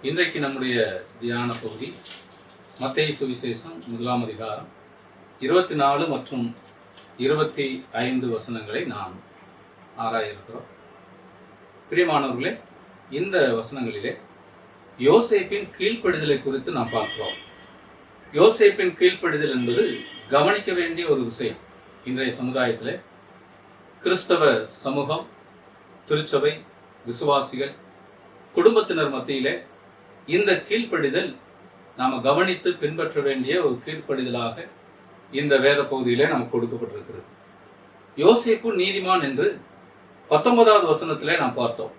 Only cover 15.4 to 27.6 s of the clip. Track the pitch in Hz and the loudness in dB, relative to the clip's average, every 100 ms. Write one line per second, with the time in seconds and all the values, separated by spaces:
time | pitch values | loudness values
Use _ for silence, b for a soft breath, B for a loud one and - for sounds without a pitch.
15.4 | 180 202 202 - 196 226 190 160 151 135 | 0 -6 -6 -4 -2 0 0 0 0 0
16.4 | 135 131 - 127 113 113 107 - 110 - | 0 -4 -4 -4 -2 -4 -4 -6 -8 -10
17.4 | - - - - - - - - - 147 | -16 -20 -20 -20 -20 -20 -20 -20 -8 6
18.4 | 202 220 202 190 185 - 180 - 175 151 | 6 8 6 6 -2 4 4 4 -2 0
19.4 | 147 127 120 120 220 - - - - 139 | 0 0 0 0 0 -2 -10 -18 0 2
20.4 | 165 208 196 180 165 165 165 131 117 113 | 4 2 0 -2 -2 -4 0 0 0 -4
21.4 | 117 - - - - - 127 131 131 - | -6 -6 -18 -20 -20 -16 -8 -4 -4 -4
22.4 | 127 127 123 113 117 165 - - - - | -4 0 0 -2 -6 -8 -14 -20 -20 -20
23.4 | - - - - - - 180 180 - 165 | -20 -20 -20 -20 -20 -6 0 0 2 4
24.4 | 151 113 107 - 135 143 135 156 - - | 4 4 -2 -8 -4 -4 -2 -4 -6 -20
25.4 | - - - - - - - 151 151 143 | -20 -20 -20 -20 -20 -20 -4 -2 0 0
26.4 | 143 156 - - - - 117 117 147 139 | 0 -2 -14 -20 -20 -18 -10 -4 0 0
27.4 | 135 127 | 0 -6